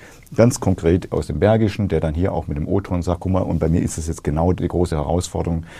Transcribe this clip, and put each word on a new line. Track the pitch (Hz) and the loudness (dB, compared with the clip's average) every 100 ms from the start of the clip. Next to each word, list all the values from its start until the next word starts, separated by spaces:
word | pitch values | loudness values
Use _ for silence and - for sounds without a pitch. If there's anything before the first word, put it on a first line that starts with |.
| - - - | -20 -20 -4
ganz | - 120 - | 4 4 4
konkret | - 95 85 90 - | 0 2 2 2 0
aus | 80 76 | -4 -4
dem | 76 | 0
Bergischen, | 95 110 110 101 98 | 2 4 2 0 0
der | 80 | 0
dann | 80 | 0
hier | 78 92 | 0 0
auch | 82 78 | -2 -4
mit | 73 | -4
dem | 73 | -2
O-Ton | 95 - 90 | -2 0 -2
sagt, | 87 85 | -2 -2
„Guck | 92 | 0
mal, | 92 | 0
und | - 85 | 0 0
bei | 80 | 2
mir | 80 | 2
ist | - - | 0 -4
es | 80 | -6
jetzt | 80 | -6
genau | - 76 87 | -2 0 2
die | 90 82 | 2 0
große | 85 87 78 | 0 0 0
Herausforderung. | 71 85 - 87 85 82 82 - | -2 -2 -2 -4 -2 -4 -6 -14